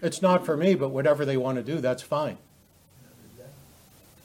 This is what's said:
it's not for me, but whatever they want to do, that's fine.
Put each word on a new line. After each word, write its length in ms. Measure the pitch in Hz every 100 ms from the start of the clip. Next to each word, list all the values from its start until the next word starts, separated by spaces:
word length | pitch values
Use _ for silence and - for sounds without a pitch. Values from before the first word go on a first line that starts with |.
it's 200 | 165 -
not 240 | 185 180 170
for 120 | 147
me, 160 | 190
but 160 | 175 135
whatever 360 | 135 147 143 139
they 120 | 131
want 200 | 131 127
to 60 |
do, 160 | 117 160
that's 220 | 127 127
fine. 360 | - 147 139 92 - _ _ _ _ - - - - - - - - - - - - -